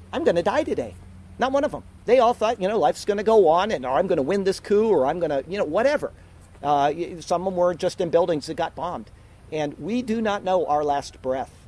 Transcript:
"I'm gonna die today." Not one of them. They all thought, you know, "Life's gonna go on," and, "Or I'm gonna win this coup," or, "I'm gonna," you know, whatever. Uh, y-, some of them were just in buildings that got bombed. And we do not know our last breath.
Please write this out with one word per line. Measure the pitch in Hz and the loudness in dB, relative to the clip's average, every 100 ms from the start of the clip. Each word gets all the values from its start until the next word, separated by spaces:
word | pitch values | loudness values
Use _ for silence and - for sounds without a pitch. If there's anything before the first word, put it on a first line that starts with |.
| - | -12
"I'm | 233 | -2
gonna | 311 170 | 0 2
die | 175 262 | 0 0
today." | 302 151 113 - - - - - | -2 -4 -6 -12 -20 -20 -18 -4
Not | 269 | -2
one | 277 | 0
of | 285 | -2
them. | 147 - - | -6 -14 -8
They | - 254 | 2 4
all | 233 | 4
thought, | 240 220 220 | 2 -2 0
you | 190 | -2
know, | 220 | 2
"Life's | - 175 | 0 0
gonna | - 202 | -2 -2
go | 214 220 165 | 4 6 6
on," | 170 208 | 4 2
and, | 160 127 | -2 0
"Or | 143 | 0
I'm | 185 | 2
gonna | 160 | 0
win | 135 202 | 0 0
this | 190 185 | 0 -2
coup," | - 208 226 | 0 2 4
or, | 170 131 | 2 2
"I'm | 175 | 0
gonna," | 160 139 160 | -2 -2 -4
you | 196 | -4
know, | |
whatever. | 151 180 262 294 135 - - - - - | -2 0 2 0 -4 -12 -20 -20 -20 -8
Uh, | 143 143 147 | 0 2 2
y-, | 160 165 175 | 0 -8 -10
some | - 175 | -4 -2
of | 190 | -2
them | 180 | 0
were | 175 | 0
just | 170 180 - | 0 -4 -2
in | 170 | 0
buildings | 170 180 156 160 | 2 2 -2 -4
that | |
got | 165 160 | -6 -6
bombed. | - 170 139 107 - - - - | -6 -8 -8 -12 -20 -20 -20 -10
And | 156 147 - | -6 -6 -6
we | 156 240 | -6 -4
do | 196 226 | -2 -2
not | 220 202 | -2 -2
know | 185 185 143 | 0 0 0
our | 147 | 0
last | 147 143 - - | 0 -2 -4 -8
breath. | 131 131 120 - | -6 -4 -6 -14